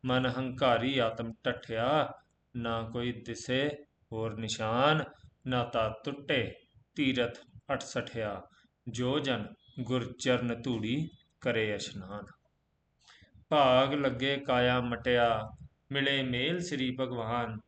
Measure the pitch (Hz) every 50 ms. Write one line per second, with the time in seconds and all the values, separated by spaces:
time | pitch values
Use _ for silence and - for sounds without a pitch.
0 | - 131 127 127 131 127 120 127 131 127 123 127 143 127 117 110 117 131 139 131
1 | 117 113 110 - 117 113 110 _ - 127 113 - - - 113 110 117 131 147 156
2 | 135 - - - _ _ _ _ _ _ _ 120 117 117 113 113 113 113 120 123
3 | 120 123 117 107 107 - 113 - - - 127 131 139 147 147 - - _ _ _
4 | _ _ 113 110 113 113 107 107 113 107 - - 110 110 113 120 135 147 156 156
5 | 135 - - _ - - _ _ _ 131 127 123 120 120 - 117 110 110 110 -
6 | - 147 135 143 139 - 156 127 110 110 - - _ _ _ - _ _ _ -
7 | 143 131 127 127 120 117 - - - _ _ - _ - 139 - - - - 127
8 | 117 - - 117 110 104 101 92 - - _ _ _ _ _ _ _ 123 120 120
9 | 123 127 135 151 131 135 123 113 104 98 - _ _ _ _ - 123 110 127 127
10 | 113 - - - - 131 127 120 120 120 117 117 - 135 120 110 107 113 123 151
11 | 160 - - _ _ _ _ _ - 127 117 113 214 107 208 98 - - - 101
12 | 92 92 101 104 101 - - _ _ _ _ _ _ _ _ _ _ _ _ _
13 | _ - - - - _ _ - - _ 156 151 139 131 127 127 135 135 147 147
14 | 139 135 120 120 131 139 139 139 139 - 127 123 123 123 123 127 120 123 117 117
15 | - 127 123 120 120 117 113 110 107 - - - - - _ _ _ _ 135 139
16 | 139 139 139 139 131 127 123 123 127 156 175 180 170 - 151 135 131 127 123 131
17 | 131 123 127 120 113 110 117 120 120 110 110 107 -